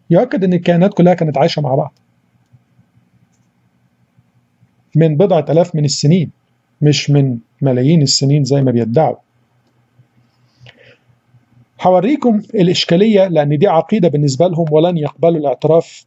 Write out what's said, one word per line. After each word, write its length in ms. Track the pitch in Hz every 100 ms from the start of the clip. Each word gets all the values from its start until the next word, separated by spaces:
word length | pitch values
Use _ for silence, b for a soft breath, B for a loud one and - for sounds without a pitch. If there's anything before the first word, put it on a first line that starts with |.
| -
يؤكد 340 | 170 254 277
إن 100 | 190
الكائنات 400 | 175 175 175 196
كلها 200 | - 175
كانت 240 | 180 160 135
عايشة 240 | 165 -
مع 140 | 143 135
بعض 180 | 143 _ _ _ _ _ _ _ _ _ _ _ _ _ _ _ _ _ _ _ _ _ _ _ _ _ _ _ _ _ _ 151
من 220 | 160 147
بضعة 280 | 196 175 156
آلاف 260 | 156 175 156
من 100 | 147
السنين، 460 | - 147 185 139 - _ _ _ -
مش 280 | 147 143 -
من 280 | 143 139 117 _ -
ملايين 400 | 135 123 131 165
السنين 420 | 135 - 139 147
زي 180 | 127 139
ما 100 | 131
بيدعوا. 440 | 120 110 127 143 - _ _ _ _ _ _ _ _ _ _ _ _ _ b b b b b _ _ _ _ _ _ _ -
هوريكم 600 | 185 185 196 294 240 214 - 220
الإشكالية، 720 | 175 170 - 170 220 202 190
لأن 300 | 160 143 147
دي 100 | 196
عقيدة 400 | 160 - 220 175
بالنسبة 400 | 147 147 127 175
لهم 180 | 160 160
ولن 260 | 151 175 170
يقبلوا 420 | 147 - 165 165
الاعتراف 680 | 139 123 147 165 - -